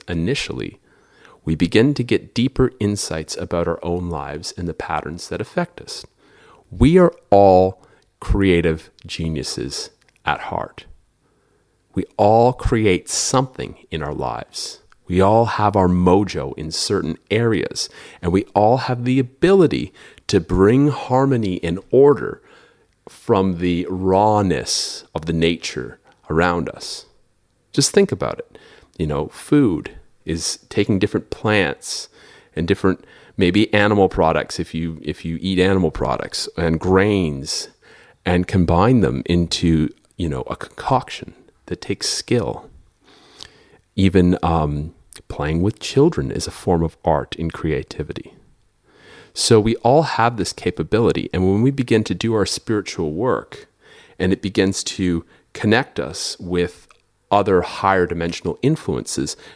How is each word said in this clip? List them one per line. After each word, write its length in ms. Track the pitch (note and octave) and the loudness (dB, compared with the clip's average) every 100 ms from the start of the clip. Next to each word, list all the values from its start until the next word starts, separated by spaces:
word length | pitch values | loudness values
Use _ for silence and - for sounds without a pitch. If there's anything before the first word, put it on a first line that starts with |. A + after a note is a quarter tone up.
| - | -8
initially, 720 | E2+ E2+ - - - G1+ - _ _ _ _ - _ | -4 -2 -4 -6 -8 -10 -14 _ _ _ _ -20 _
we 100 | - | -6
begin 400 | D#2+ E2+ G#2 C3+ | -2 2 2 2
to 80 | C#3 | 0
get 320 | A#2+ G#2 - | -2 -4 -4
deeper 380 | - B2+ - B2+ - | -4 -2 0 -2 0
insights 560 | G#2 G#2 - D#2+ D#2 - | -4 -4 -6 -8 -8 -10
about 320 | F2+ F2 E2+ | -6 -2 -2
our 160 | E2+ | -4
own 240 | E2+ F2 F2 | -4 -4 -4
lives 440 | D#2+ C#2 D2+ - - | -6 -8 -10 -12 -10
and 100 | E2+ | -8
the 60 | |
patterns 540 | D#2+ - D2+ D2+ F2 - | -8 -6 -6 -8 -12 -10
that 120 | F2 | -10
affect 400 | - - F3 - | -6 -6 -6 -8
us. 240 | - - - _ _ _ _ _ _ | -16 -16 -18 _ _ _ _ _ _
We 280 | F2+ C3 F3+ | 2 6 6
are 160 | F3 - _ | 6 2 _
all 520 | G2+ G2 F#2 F#2 - _ _ _ _ | 6 8 8 4 0 _ _ _ _
creative 720 | - G2+ G2 E2+ E2+ D#2+ - _ E2+ | -2 2 4 4 2 -2 -6 _ -14
geniuses 840 | - D#2+ D#2 C2 - B1 - - _ _ _ | -8 -6 -6 -6 -8 -8 -10 -12 _ _ _
at 160 | - D2 | -6 -6
heart. 460 | - - - - - - _ _ _ _ _ _ _ _ _ - | -6 -8 -8 -14 -20 -20 _ _ _ _ _ _ _ _ _ -8
We 80 | - - | -4 2
all 340 | G#2 A2 A#2+ | 4 6 4
create 560 | A#2+ - A#2 G#2+ F2+ - | 2 -2 2 2 2 -2
something 720 | - - C3 C3 - - - _ | -6 -2 0 -2 -6 -12 -14 _
in 120 | - | -8
our 100 | - | -8
lives. 680 | - - - - - - - _ _ - | -6 -6 -8 -12 -14 -14 -16 _ _ -4
We 120 | F2+ | 2
all 260 | F#2+ A2 A2+ | 4 4 2
have 300 | - G#2 G2 | 0 0 2
our 120 | F#2 | 2
mojo 680 | F2+ F2+ F#2+ F#2+ - C#2 - | 4 4 4 2 -4 -8 -8
in 120 | D#2+ | -8
certain 460 | - - G2 D#2+ D#2+ - | -6 -2 -2 -4 -8 -2
areas, 580 | G#2+ A#2 G2 - - - - - - | 0 0 0 -4 -8 -12 -14 -20 -8
and 120 | F2 | -2
we 120 | F#2+ - | 0 0
all 220 | G2+ G#2 C3 | 2 4 2
have 280 | B2 B2 | 0 -4
the 140 | B2 C3 | 0 0
ability 760 | B2 _ E3+ G3 D3+ C#2+ - - - - - | -2 _ 4 4 4 0 -6 -12 -20 -18 -2
to 120 | G2 | -2
bring 500 | E2+ F2+ G2 C3 D3 | 2 4 6 6 4
harmony 680 | C3 - B2+ C#3 B2 G#2 F2+ | 0 -2 0 2 0 -2 -4
and 160 | E2+ F2+ - | -4 -6 2
order 520 | B2 C#3+ A#2 - - _ - _ _ _ _ - | 6 6 4 -2 -10 _ -20 _ _ _ _ -20
from 500 | - - G#2 F#2+ E2+ | -10 0 2 2 0
the 280 | F2+ E2+ F2 | -2 -2 -4
rawness 1160 | F#2 F#2+ F#2+ G#2+ G#2 G2 C#2 - - - - - | -4 2 4 4 4 2 0 -4 -6 -6 -12 -12
of 100 | - | -8
the 80 | D#2+ | -4
nature 680 | E2 E2 E2+ - - A#1+ - _ _ - | 0 0 0 -6 -10 -12 -14 _ _ -4
around 400 | D#2+ F2 F2 - | 0 2 0 -4
us. 380 | - - - - _ _ _ _ _ _ | -10 -14 -14 -18 _ _ _ _ _ _
Just 200 | - - | -2 0
think 200 | - G3 | 2 2
about 280 | - B1+ - | 0 -6 -8
it. 180 | - - - - _ - | -14 -20 -20 -20 _ -6
You 80 | D#2 | -4
know, 220 | C#2+ D2+ | -4 -6
food 680 | - - D3 B2 E2 - - - _ - | -10 0 2 2 0 -6 -16 -20 _ -8
is 320 | E2 - - - | -6 -6 -10 -6
taking 300 | - G2+ G2 | -2 0 0
different 320 | G2+ G#2 - | 0 -4 -6
plants 800 | - A2 G#2+ D#2 - - - - _ - - _ | -6 0 2 0 -4 -10 -12 -14 _ -20 -20 _
and 140 | - E2+ | -4 -2
different, 380 | G2 F#2+ F2+ - - - - | 0 0 0 -6 -20 -12 0
maybe 340 | F2+ G2 A2 | 2 4 2
animal 380 | G#2 G#2 G#2 F#2 | 4 4 4 4
products 500 | - D#2+ D2+ - - | 4 2 2 -2 -8
if 140 | E2 | -8
you, 240 | E2 E2 D#2+ | -6 -6 -8
if 240 | D2+ D#2 | -10 -8
you 140 | E2 E2 | -8 -6
eat 180 | F#2+ F2+ | -2 2
animal 320 | F#2 F#2+ E2 | 2 2 0
products, 560 | - B1 B1+ - - - - | -2 -4 -4 -6 -10 -10 -4
and 200 | E2 E2 | -2 -2
grains, 880 | F2+ F#2+ G2+ G2+ E2 C#2 D2 - - _ _ - - _ F2 | 2 4 4 2 -2 -4 -8 -10 -12 _ _ -20 -20 _ -2
and 200 | F2+ F2+ | 0 0
combine 540 | F#2+ E2+ E2+ G#2+ B2+ | 0 2 4 4 4
them 220 | D2+ C2 | 2 0
into, 640 | - F2 E2 - F2 D#2+ D2+ - _ - | 0 0 0 0 2 2 0 -4 _ -8
you 120 | E2+ | -6
know, 140 | C2+ | -4
a 140 | - - | -8 -10
concoction 760 | - - - C3 - - - - _ _ - | -12 -10 -2 -2 -4 -14 -16 -20 _ _ -12
that 140 | F2+ | -10
takes 280 | - G2+ - | -8 -8 -6
skill. 600 | - - A#2+ C#2+ - - - _ _ _ _ _ - - _ _ _ _ | -6 -2 -2 -2 -8 -14 -20 _ _ _ _ _ -20 -20 _ _ _ _
Even, 440 | - F#2+ F#2+ F2+ F2+ | 0 2 4 4 2
um, 520 | E2 E2 D2+ D2 D#2 - _ - - | 0 0 0 -2 -8 -12 _ -20 -14
playing 340 | - D2 E2 | -8 -4 -2
with 180 | G2 - | -2 -4
children 500 | - C3 D#3+ - C2 | -2 2 2 2 -4
is 160 | B1+ - | -6 -8
a 60 | |
form 320 | - - F2 | -6 -2 0
of 120 | D#2+ - | 0 -2
art 300 | E2+ D2+ B1+ - | 0 0 -2 -6
and 160 | E2 | -8
creativity. 840 | - D#2+ D2 - - D2+ - - - _ _ _ _ _ _ - - - | -4 -4 -4 -6 -10 -10 -12 -16 -20 _ _ _ _ _ _ -20 -20 -14
So 240 | - - A2+ | -4 4 4
we 160 | G#2+ A2+ | 4 2
all 260 | A#2 C#3+ | 4 4
have 320 | D3 - A#2 A#2 | 2 0 0 0
this 160 | F2+ | -6
capability, 760 | - F#2 - D#2+ G#2+ G#2+ - - | -6 -6 -6 -2 0 2 0 -4
and 120 | F2 | 0
when 180 | F#2 G2+ | 2 2
we 100 | B2+ | 2
begin 320 | C#3 A#2+ A2 | 0 2 0
to 100 | A2 | 0
do 200 | F2+ A2+ | -4 -2
our 120 | A2 F#2+ | 0 -2
spiritual 640 | - - G#2+ F#2+ - D#2+ | -4 -4 -4 -4 -6 -4
work, 540 | D#2+ B2+ C#2 - - - _ _ - - - | -2 -2 -2 -6 -18 -20 _ _ -20 -18 -4
and 140 | F#2 | -2
it 80 | F#2+ | -2
begins 440 | G2+ G#2 F#2+ G2 | -2 0 0 -2
to 400 | - - F#2 E2+ - _ _ | -6 -4 -2 -2 -6 _ _
connect 460 | - A2 A2+ C#3+ - | -4 0 2 0 -6
us 400 | C2+ D2+ - - | -10 -8 -10 -10
with 480 | F2 F2+ F2 - _ _ _ _ - | -4 -2 -2 -6 _ _ _ _ 0
other 300 | G2+ G2+ F#2 | 0 4 2
higher 440 | E2+ - G2 F#2+ F2 | 2 -2 0 2 0
dimensional 540 | E2 E2+ - F2 - | -2 -6 -6 -8 -2
influences, 720 | C3+ D#3+ - C2+ - - - - - | -2 -2 -4 -6 -6 -6 -6 -8 -18